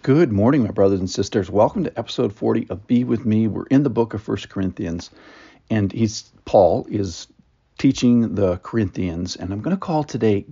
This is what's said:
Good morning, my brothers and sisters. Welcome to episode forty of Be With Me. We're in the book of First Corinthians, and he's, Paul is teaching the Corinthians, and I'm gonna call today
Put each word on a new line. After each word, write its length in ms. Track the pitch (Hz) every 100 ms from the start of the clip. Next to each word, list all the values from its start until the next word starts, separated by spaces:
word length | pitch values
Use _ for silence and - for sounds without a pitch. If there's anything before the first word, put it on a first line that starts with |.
| -
Good 220 | 143 160
morning, 320 | 98 110 147
my 80 | 104
brothers 280 | 95 98 98
and 80 | 92
sisters. 440 | - 104 110 92
Welcome 320 | 98 123 220
to 120 | 165 -
episode 380 | 120 - 120
forty 340 | 104 113 113 -
of 160 | 98 -
Be 160 | 120
With 240 | 123 117 110
Me. 200 | 107 110
We're 200 | 95 -
in 160 | 135
the 80 | 139
book 240 | 110 117 104
of 80 |
First 260 | - 110 -
Corinthians, 640 | 98 95 87 87 85 - - - - - _ _
and 220 | 113 101
he's, 400 | - 113 110 - _ -
Paul 420 | 110 87 110 -
is 380 | 107 95 85 - _ _ _ _ -
teaching 560 | 139 127 123 120 113
the 240 | 98 95 90
Corinthians, 760 | - 117 98 - 92 85 90 -
and 180 | 92
I'm 80 | 101
gonna 160 | 147 190
call 260 | - 156
today 440 | 147 113 110 101 -